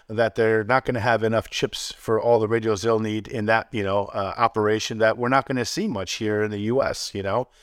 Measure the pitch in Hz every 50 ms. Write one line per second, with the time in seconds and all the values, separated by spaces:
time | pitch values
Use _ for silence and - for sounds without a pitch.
0 | _ - 110 110 113 107 - - 113 110 110 110 107 101 127 135 - - 123 117
1 | 101 123 117 104 110 110 113 113 - - - - - 123 - - - - - -
2 | - - 113 110 104 120 120 113 107 104 113 113 110 113 107 95 101 117 113 110
3 | 110 107 107 107 101 - - 117 107 107 110 113 - - - 110 98 95 98 104
4 | 98 - - 110 98 95 - - 120 117 - 113 104 104 107 110 - - 117 110
5 | 113 110 110 - 120 123 135 135 127 - 135 127 117 - - 165 208 220 131 98
6 | 95 - - - 110 107 107 104 107 107 107 101 104 110 120 135 - - - -
7 | - - - 101 95 98 98 120 127 - _ _